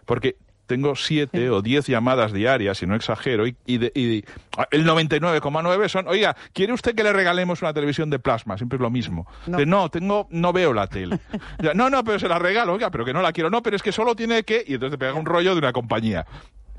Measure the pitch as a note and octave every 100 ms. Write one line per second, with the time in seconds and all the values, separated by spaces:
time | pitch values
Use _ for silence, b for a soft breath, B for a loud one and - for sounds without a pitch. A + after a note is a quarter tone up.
0 | - A#2 B2+ - _ _ - B2+ C#3+ C#3
1 | - D#3 C#3+ - B2+ G2+ G#2 C#3+ C#3 A#2
2 | B2 C3 A2 G2+ A#2 C3 G2 F#2+ F2+ A2
3 | - A2 C#3 A2+ A#2 - - A#2+ A#2+ C#3+
4 | A#2+ A2 - B B - C3 D3 D#3+ D#3+
5 | D#3 D3+ F3 D#3 C#3+ D#3 E3+ F#3 G#3 F#3+
6 | F3+ G3 F#3+ - B - G3+ A#3+ B3 A3+
7 | G#3 G3 F3+ F3+ F3+ F3 E3 D3+ C#3+ C#3+
8 | D#3 C#3 C3+ B2 - G2 A#2+ C3 A#2+ B2
9 | A2 E2+ F2+ B - F3 C#3+ G3 E3+ E3+
10 | G3 G#3 G3 E3 F3+ F3+ E3 A2 F#2+ G2
11 | F2+ F3+ - G#3+ - - D#3 F3 B3+ C4+
12 | A3+ G3+ F3+ E3+ F3 G#3 A#3+ - G#3+ A#2
13 | A#2+ D3+ F3+ D#3+ D#3+ A#3 A#3 G3+ G#3 F3+
14 | A#3+ A#3 A3+ A3+ A3 A3 - C3 C3 D3
15 | C3 C#3+ D#3+ F3 F#3 F3 C3+ B2 A#2 A2+
16 | A2+ F2+ - B B - -